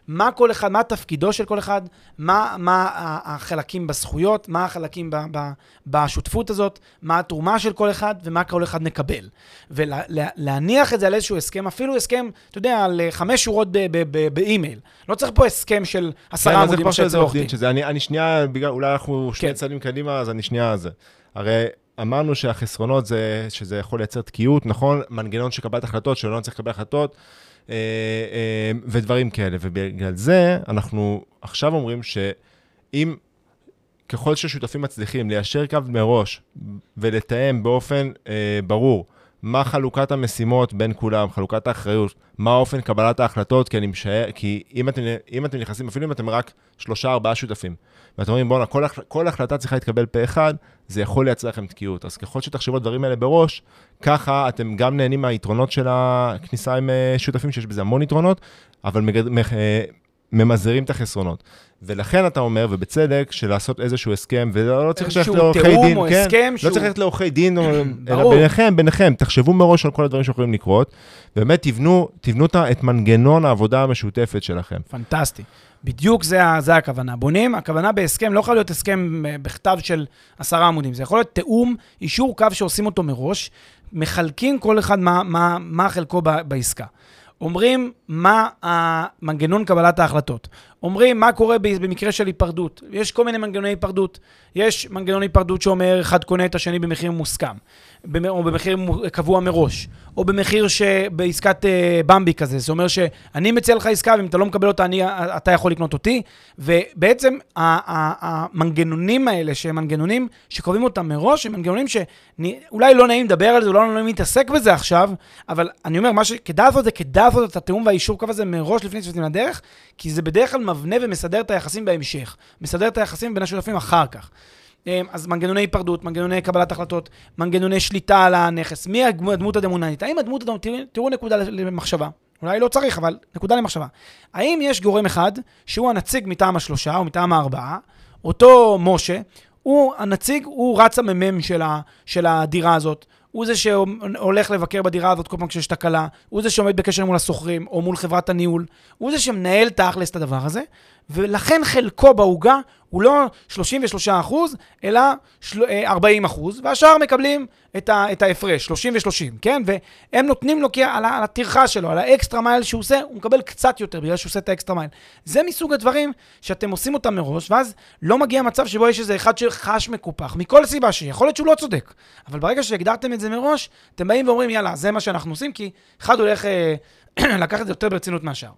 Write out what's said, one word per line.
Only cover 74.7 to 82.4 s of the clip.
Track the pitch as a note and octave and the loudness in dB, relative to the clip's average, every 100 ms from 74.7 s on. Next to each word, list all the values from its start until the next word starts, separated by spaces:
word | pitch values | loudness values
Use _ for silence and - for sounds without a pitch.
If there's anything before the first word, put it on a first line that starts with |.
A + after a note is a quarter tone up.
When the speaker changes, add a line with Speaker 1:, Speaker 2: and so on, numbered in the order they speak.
| F2 - | -10 -10
Speaker 1:
פנטסטי. | B2+ A2+ D#3 C#3+ - G2+ _ _ _ | -14 -6 -2 -2 -6 -16 _ _ _
בדיוק | C3 B2 F#3 A3+ | -10 0 2 2
זה | D#3+ F#3 F3 | 4 4 4
ה-, | D#3+ | 4
זה | C#3+ E3 | 4 4
הכוונה. | D3 B2+ B2 A#2+ | 2 -4 -8 -4
בונים, | C#3 F3+ B3 A#3 | 0 2 2 -2
הכוונה | - D#3+ G3 | -4 -2 0
בהסכם, | G3+ E3 - A3 | 0 -2 -2 0
לא | G3+ | 2
יכול | G#3+ A3+ | 2 2
להיות | F3+ | 0
הסכם, | E3 G3+ F#3+ F3 D#3+ D3+ | -4 -2 -2 -2 -4 -6
אה, | D3 | -8
בכתב | C3+ - F#3+ F3+ | -10 -4 -2 -2
של | - E3 C#3+ _ _ - | -2 -4 -6 _ _ -12
עשרה | - E3 E3+ | -4 2 2
עמודים. | D#3+ C3+ | 2 -4
זה | B2 | -8
יכול | B2+ A3 | 0 0
להיות | A#3 | 0
תיאום, | F3+ C#4 A3+ B3 A#3 _ _ | -4 0 2 2 -2 _ _
אישור | E3 - C4 | -6 -2 -2
קו | G#3+ | 2